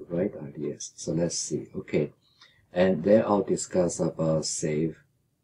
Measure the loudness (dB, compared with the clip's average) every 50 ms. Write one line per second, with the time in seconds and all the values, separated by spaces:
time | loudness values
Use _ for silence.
0 | -6 -6 -2 -2 -2 -2 -4 -6 -14 -12 -10 -8 -8 -8 -8 -8 -12 -16 _ -12
1 | -6 -4 -2 0 0 -2 -2 -4 -6 -4 -6 -6 -6 -8 -12 -12 -8 -2 0 0
2 | 0 -2 -6 _ _ _ _ _ -20 _ _ _ _ _ 0 2 2 4 2 2
3 | 4 6 6 6 6 4 2 2 2 0 -2 -2 -2 -2 0 2 2 2 0 0
4 | -2 -2 0 0 0 2 2 2 0 -2 -4 -4 -2 -2 0 0 0 -2 -4 -8
5 | _ _ _ _ _ _ _ _